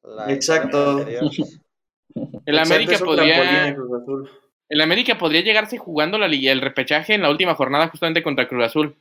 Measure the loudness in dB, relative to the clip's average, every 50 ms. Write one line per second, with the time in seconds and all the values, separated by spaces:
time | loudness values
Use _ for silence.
0 | _ -18 -14 -10 -4 -4 -4 -2 0 0 0 0 0 0 0 0 2 2 0 0
1 | -4 -4 -4 -2 -2 -2 -2 -4 -6 -8 -8 -20 _ _ _ _ _ _ _ _
2 | _ _ _ -12 -12 -12 -14 -12 _ 0 2 2 4 4 2 2 4 2 0 0
3 | 2 0 2 4 4 4 4 4 4 2 2 2 0 0 -4 -6 -8 -8 -8 -8
4 | -6 -6 -8 -8 -8 -14 -20 -20 _ _ _ _ _ _ 0 0 2 2 2 0
5 | 2 0 -2 0 0 2 2 2 2 4 2 2 0 0 -8 -12 -10 -6 -2 0
6 | 0 0 0 -2 0 0 0 2 2 2 2 2 0 -4 -4 -4 -2 0 0 -2
7 | 2 0 0 2 2 2 2 2 0 0 0 0 0 0 2 0 0 0 -2 -4
8 | -4 -2 -2 -2 -2 -2 -2 -2 -2 -2 0 -2 -2 0 0 -2 -2 -2 -4 _